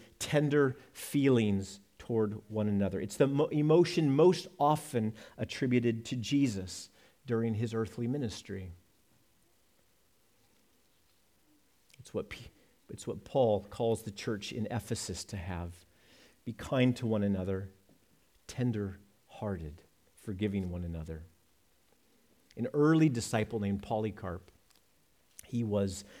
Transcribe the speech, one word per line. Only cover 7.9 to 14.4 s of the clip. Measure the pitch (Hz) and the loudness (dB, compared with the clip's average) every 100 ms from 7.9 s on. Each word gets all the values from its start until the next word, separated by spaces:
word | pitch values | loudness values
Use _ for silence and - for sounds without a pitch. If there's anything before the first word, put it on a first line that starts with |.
| - 120 | -4 -4
ministry. | 147 117 - - 95 90 87 _ _ _ _ _ _ _ _ _ _ _ _ _ _ _ _ _ _ _ _ _ _ _ _ _ _ _ _ _ _ _ - | -2 -4 -8 -10 -10 -10 -16 _ _ _ _ _ _ _ _ _ _ _ _ _ _ _ _ _ _ _ _ _ _ _ _ _ _ _ _ _ _ _ -20
It's | - | -10
what | 107 - | -8 -8
P-, | - - _ _ _ _ | -12 -16 _ _ _ _
it's | - - | -12 -10
what | 104 | -10
Paul | - 139 120 104 98 | -4 2 2 2 -2
calls | - 117 113 | -4 -2 -2
the | - | -4
church | 98 - 104 | -10 -6 -6